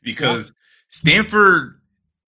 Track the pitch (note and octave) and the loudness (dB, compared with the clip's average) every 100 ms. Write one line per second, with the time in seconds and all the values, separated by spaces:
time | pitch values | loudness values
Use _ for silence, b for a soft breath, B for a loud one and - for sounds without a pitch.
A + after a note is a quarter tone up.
0 | A#2 - B2+ A#2 G#2+ b b b b - | -12 -4 -2 -2 -6 b b b b -4
1 | D3+ F#3 G#3+ G#3 G3 E3+ B2 - _ _ | 0 2 2 2 4 2 -2 -16 _ _
2 | _ _ | _ _